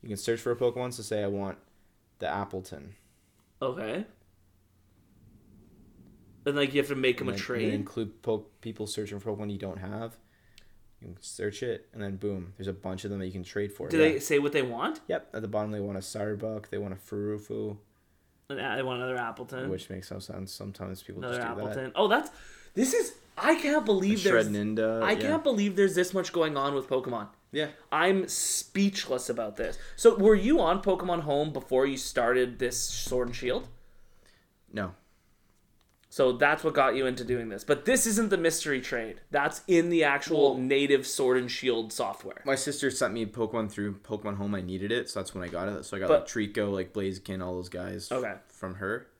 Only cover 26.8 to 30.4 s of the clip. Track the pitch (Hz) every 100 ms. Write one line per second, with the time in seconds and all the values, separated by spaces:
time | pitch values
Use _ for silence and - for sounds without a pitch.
26.8 | 131 131 127 117 101 _ _ 139 147 -
27.8 | - 151 175 196 185 - - - - 196
28.8 | 196 196 - 127 - 117 110 104 110 -
29.8 | - - 233 214 202 208